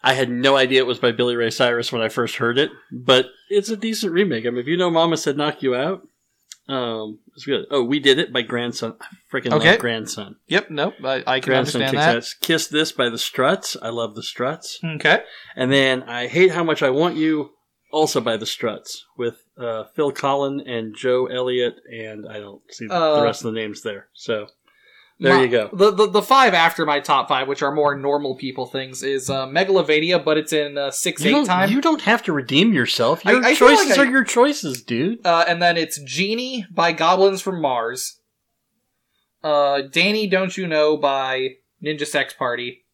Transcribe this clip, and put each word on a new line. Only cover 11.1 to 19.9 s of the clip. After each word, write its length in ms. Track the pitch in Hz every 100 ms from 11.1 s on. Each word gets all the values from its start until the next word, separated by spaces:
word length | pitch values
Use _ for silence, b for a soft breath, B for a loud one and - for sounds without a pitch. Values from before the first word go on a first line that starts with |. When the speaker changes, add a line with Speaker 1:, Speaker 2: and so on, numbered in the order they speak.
| 131 -
Speaker 2:
I 120 | 131
can 80 | 131
Speaker 1:
Grandson 300 | 131 127 135
Speaker 2:
understand 100 | 135
Speaker 1:
kicks 140 | 131
Speaker 2:
that. 100 | 156 117
Speaker 1:
ass. 160 | -
Kiss 340 | - - 160 -
This 240 | 147 156
by 180 | - 123
The 80 | 117
Struts. 580 | - - 135 190 - -
I 80 | 113
love 260 | 117 113
The 80 | 107
Struts. 560 | - - 123 165 - -
Speaker 2:
Okay. 380 | 170 151 - 220 - B B
Speaker 1:
And 160 | - 127
then 320 | 139 135 127
I 220 | 123 120 123
Hate 240 | 156 185
How 120 | 165
Much 180 | 165 151
I 80 | 143
Want 280 | 135 175 160
You, 340 | 156 151 143 _ _ _ _
also 300 | 156 156 -
by 160 | 117 110
The 80 | 107
Struts, 580 | - 117 101 - - _ -
with, 260 | 120 110 _ -
uh, 240 | 120 110 107